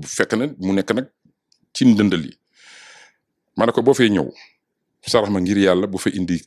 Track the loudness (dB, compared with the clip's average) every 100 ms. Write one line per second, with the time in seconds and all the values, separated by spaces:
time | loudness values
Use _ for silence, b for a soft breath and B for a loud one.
0 | -12 -4 -2 -2 -4 -6 -4 -4 -2 -4
1 | -6 _ _ _ _ _ _ 0 4 4
2 | 2 0 -6 -14 _ B B B B B
3 | B B _ _ _ -2 0 2 2 2
4 | 2 2 -2 -8 b b _ _ _ _
5 | -2 0 0 0 0 2 2 2 -2 -6
6 | -6 -4 -4 -4